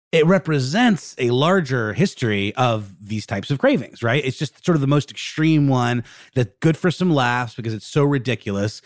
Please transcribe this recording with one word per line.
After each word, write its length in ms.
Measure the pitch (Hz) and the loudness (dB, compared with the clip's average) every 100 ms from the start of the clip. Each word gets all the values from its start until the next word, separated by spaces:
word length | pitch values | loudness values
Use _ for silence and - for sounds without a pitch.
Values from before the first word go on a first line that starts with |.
| - | -4
it 120 | 160 160 | 2 4
represents 880 | 190 165 147 127 190 247 202 - - | 2 2 -2 0 2 2 2 -4 -4
a 140 | 120 | 0
larger 600 | 123 156 196 135 127 107 | 2 2 2 0 -2 -2
history 600 | 101 196 - 120 101 101 131 | 0 -2 0 -2 0 -2 0
of 380 | 127 110 101 95 | 0 0 -6 -16
these 240 | 101 110 - | -8 -8 -6
types 240 | 113 - | -8 -4
of 100 | 139 | 0
cravings, 440 | 269 233 107 - | 2 0 -2 -6
right? 200 | 113 139 131 | -2 0 -2
It's 120 | - | -6
just 280 | 147 - - | -8 -6 0
sort 100 | 160 | 2
of 60 | |
the 60 | 139 | 2
most 220 | 147 - | 0 0
extreme 600 | - - - 160 156 139 | -10 -12 -2 2 4 4
one 340 | 127 120 120 - - - 131 | 2 2 -2 -4 -16 -6 -2
that's 160 | 120 _ | -2 _
good 160 | 160 160 | 0 2
for 160 | 180 | 0
some 220 | - 185 | 0 0
laughs 420 | 147 120 123 120 - | 2 2 0 -4 -8
because 180 | 113 | -8
it's 120 | 110 - | -8 -4
so 180 | 151 | 0
ridiculous. 800 | 143 139 117 110 107 98 107 - | 2 0 -2 -4 -4 -2 -2 -4